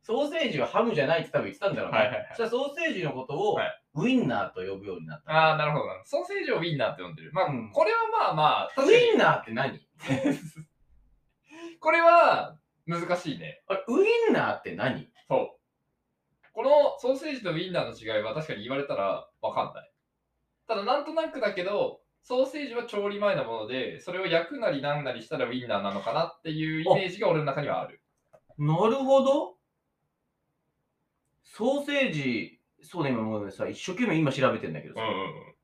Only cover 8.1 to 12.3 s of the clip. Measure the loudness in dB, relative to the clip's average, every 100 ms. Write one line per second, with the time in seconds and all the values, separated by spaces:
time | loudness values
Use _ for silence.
8.1 | 0 0 2 2 2 -2 0 6 8 8
9.1 | 6 4 2 -2 -4 -4 -6 _ _ -2
10.1 | 0 0 -2 -8 -18 -20 _ _ _ _
11.1 | _ _ _ _ -18 -16 -4 2 6 8
12.1 | 8 6